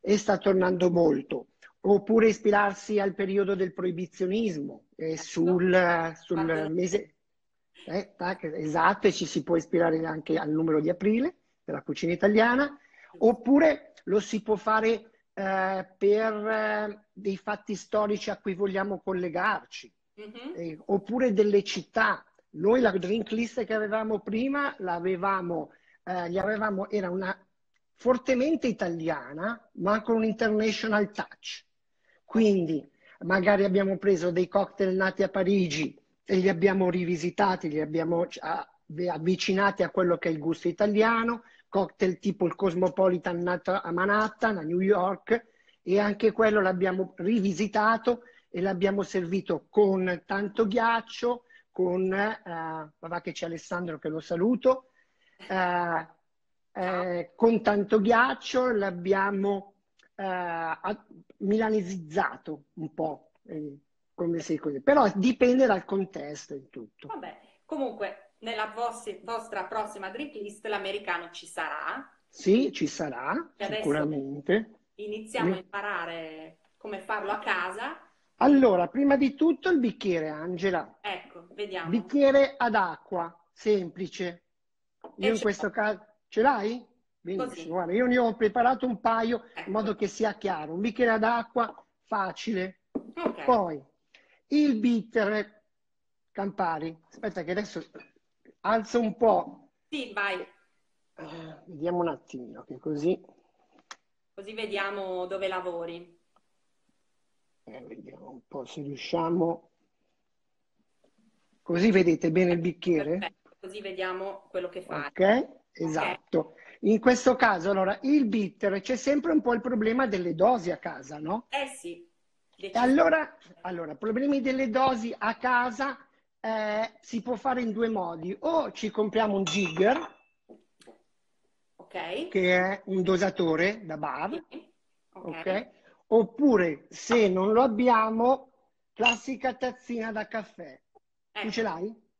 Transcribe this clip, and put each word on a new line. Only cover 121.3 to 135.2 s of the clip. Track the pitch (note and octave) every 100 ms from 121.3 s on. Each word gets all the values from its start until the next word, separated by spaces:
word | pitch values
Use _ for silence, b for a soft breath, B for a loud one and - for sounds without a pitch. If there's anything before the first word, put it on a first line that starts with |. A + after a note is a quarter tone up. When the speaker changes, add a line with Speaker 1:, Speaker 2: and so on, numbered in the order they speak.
| G#3+ -
Speaker 2:
Eh | C#4 C4+
sì, | - E3+ E3+
Speaker 1:
E | - _ _ _ _ _
Speaker 2:
decisamente. | G3 A#3 B3 C#4
Speaker 1:
allora, | E4 D#4 D4+ - - -
allora, | F3+ F3 E3
problemi | F3 G#3+ A3+ C#4 C#4
delle | B3+ C4 C4+
dosi | A#3 C4 B3+ A3+ -
a | G#3 A3+
casa, | B3 B3 B3 A3+ C#4 C4 - _ _ _
eh, | A3 A3 G#3+ G#3+ A3+ _
si | - A#3
può | G#3+ A#3
fare | C4+ B3+
in | A#3
due | G#3 A3+
modi. | G#3+ F3 E3 E3 -
O | D4 E4 B3
ci | - G#3+
compriamo | G#3 G#3+ G#3+ A3
un | G3
jigger, | F#3+ E3+ F#3 D#3+ G3 C#4+ E4 - _ _ _ - _ _ - - _ _ _ _ _ _ _ _
Speaker 2:
Ok. | - F3+ E3 G3+ F4
Speaker 1:
che | G3 F3+ F3+
è | F#3 G3 -
un | F#3+
dosatore | F3+ F#3+ F#3+ F#3+ E3+ D#3+ F3+ A3 F#3+
da | D#3
bar, | D3+ C3+ F3 D#4+ -
Speaker 2:
Sì. | - - _ _ _ _
Ok. | F#3+